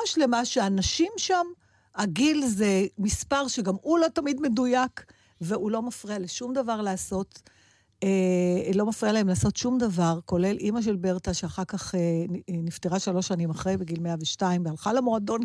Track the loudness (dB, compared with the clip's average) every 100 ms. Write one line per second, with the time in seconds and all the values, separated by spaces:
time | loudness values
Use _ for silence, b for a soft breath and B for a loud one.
0 | 0 2 4 2 0 2 2 2 2 2
1 | 0 0 0 2 0 -6 _ _ _ -4
2 | -2 2 2 4 2 2 4 4 2 -2
3 | -2 -2 0 0 0 -2 -2 -2 2 4
4 | 4 2 -2 0 0 2 2 2 2 -4
5 | -20 b b b -4 -2 -2 -2 -4 -8
6 | -8 -8 -8 -8 -6 -2 -2 -2 -2 -4
7 | -4 -4 -6 -12 -20 b b b b -4
8 | 2 4 4 4 4 2 2 0 0 0
9 | 0 2 2 2 0 0 0 0 0 2
10 | 2 0 0 0 2 0 -2 0 0 0
11 | -2 -2 -4 -4 -6 -6 -6 -6 -4 0
12 | 2 0 -2 -6 -6 -6 -4 -4 -2 -2
13 | 0 -2 -2 -2 -2 -2 -2 -2 -4 -6
14 | -4 -4 -4 -2 0 0 -2 -4 -2 0
15 | 2 0 0 -2